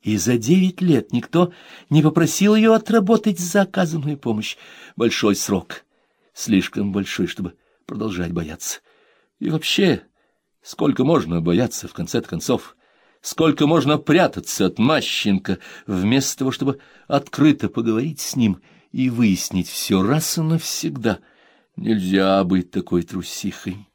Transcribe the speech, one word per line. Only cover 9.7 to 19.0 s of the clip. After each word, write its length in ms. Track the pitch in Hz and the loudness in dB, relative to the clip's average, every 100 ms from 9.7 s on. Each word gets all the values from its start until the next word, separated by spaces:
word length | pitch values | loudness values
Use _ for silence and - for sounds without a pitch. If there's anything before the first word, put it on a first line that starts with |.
| - 190 123 _ _ _ _ _ _ | 0 2 0 _ _ _ _ _ _
сколько 420 | - - 147 - | -20 -2 -2 2
можно 360 | 131 160 80 85 | 2 2 0 -2
бояться, 480 | 80 90 123 - - | 2 2 0 -4 -14
в 40 | |
конце 280 | - 87 117 | -10 -4 -4
концов? 560 | - 82 - 120 - _ _ _ _ _ - | -4 -8 -2 -4 -4 _ _ _ _ _ -14
Сколько 400 | - 165 143 147 | 0 2 4 4
можно 320 | 165 131 151 | 4 2 0
прятаться 680 | - 160 175 - - - 95 | 2 2 4 -2 -10 0 0
от 120 | - | 2
Мащенко, 800 | 117 156 - - 107 98 - 95 - - - | 2 2 -2 -2 0 0 0 -6 -6 -18 -6
вместо 500 | 95 98 131 135 - | -2 2 2 0 -4
того, 140 | 131 | -4
чтобы 260 | 131 135 135 _ _ _ | -2 -4 -4 _ _ _
открыто 600 | 139 - - 151 147 104 | -2 -2 2 2 4 -2
поговорить 520 | - 117 110 147 143 | -2 -2 0 -2 -6
с 160 | - 135 | -8 0
ним 240 | 110 90 _ _ _ | 0 0 _ _ _
и 180 | - | -4